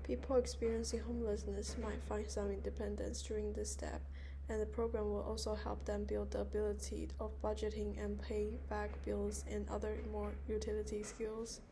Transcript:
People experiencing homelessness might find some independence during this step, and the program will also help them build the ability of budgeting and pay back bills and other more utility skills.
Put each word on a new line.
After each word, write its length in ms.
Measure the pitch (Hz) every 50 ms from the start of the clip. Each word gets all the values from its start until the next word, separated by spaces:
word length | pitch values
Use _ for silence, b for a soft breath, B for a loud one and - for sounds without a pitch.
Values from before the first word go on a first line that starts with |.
| -
People 340 | - 247 247 - - 269 254
experiencing 640 | 240 - - - - 226 226 226 226 226 - 226
homelessness 720 | 233 233 240 240 233 220 208 202 196 202 202 196 202 - - -
might 200 | 226 220 208 - - -
find 180 | 214 208 208 -
some 220 | - - 202 202
independence 720 | 202 196 - 208 202 - 220 202 208 208 - - 240 -
during 320 | - - 226 214 214 208 208
this 180 | 208 208 208
step, 300 | - - - - - - - - B B B B B B B -
and 100 | 226 214
the 40 | 214
program 400 | 214 - - 233 233 233 226 214
will 160 | 208 208 208
also 340 | - - 220 220 - 220 214
help 300 | 208 185 - 208 208 -
them 180 | - 208 202 208
build 280 | 208 208 208 208 202
the 100 | 202 202
ability 680 | 202 202 - 208 214 208 208 202 - - 220 208 233 - - -
of 100 | 226 214 - -
budgeting 560 | - 214 214 214 - 214 208 214 208 208 202 - 208
and 180 | 208 208 202
pay 380 | - - 220 214 208 214 226 240 - -
back 200 | 214 208 208 208 - - -
bills 400 | 208 208 202 202 208 208 - - -
and 160 | 214 208 202 202
other 280 | 208 208 208 214 214 214 220 226
more 220 | 214 208 208 208 202 - - -
utility 520 | 214 214 214 214 214 214 214 214 214 208
skills. 600 | 208 208 - - 226 214 220 220 226 233 - - - -